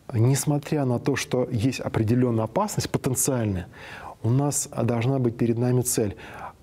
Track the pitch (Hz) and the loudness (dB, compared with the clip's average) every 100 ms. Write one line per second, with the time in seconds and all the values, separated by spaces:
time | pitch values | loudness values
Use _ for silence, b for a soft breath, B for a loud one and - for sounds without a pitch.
0 | - 113 120 135 - 143 - 151 131 120 | -4 2 4 2 0 -2 0 0 0 0
1 | - 131 - 127 123 120 127 120 - 117 | 0 -2 0 0 0 0 0 -2 -2 0
2 | 110 127 123 113 110 185 208 - - - | 2 4 2 2 0 0 -2 -2 -4 -2
3 | 139 123 - 127 107 92 85 B B B | -2 -2 0 0 0 -2 -6 B B B
4 | B B 110 131 143 131 - - 120 117 | B B 0 2 2 0 -4 -2 0 0
5 | 120 135 120 120 120 117 123 123 120 - | 0 2 0 2 0 2 2 2 2 0
6 | 104 - B B B B | 0 -2 B B B B